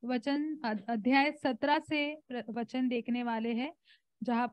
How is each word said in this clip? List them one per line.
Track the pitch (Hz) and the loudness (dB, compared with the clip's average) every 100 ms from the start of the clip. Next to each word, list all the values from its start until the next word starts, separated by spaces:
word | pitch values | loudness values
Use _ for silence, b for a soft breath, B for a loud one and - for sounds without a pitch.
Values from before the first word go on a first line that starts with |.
वचन | 240 247 277 285 311 302 | -4 -2 0 -2 -2 -4
अ-, | 233 214 226 | -4 -4 -2
अध्याय | 233 247 277 294 294 | 0 4 4 4 0
सत्रह | 269 233 285 302 | -2 0 2 2
से | 302 302 294 302 - | 2 -2 -2 -4 -10
प्र-, | 240 226 | -8 -6
वचन | 220 226 254 254 | -6 -4 -2 0
देखने | 247 226 240 | 0 0 -2
वाले | 240 226 233 | 0 -2 0
हैं, | 233 294 - b b _ _ | -2 -4 -8 b b _ _
जहाँ | 240 233 240 | 0 0 0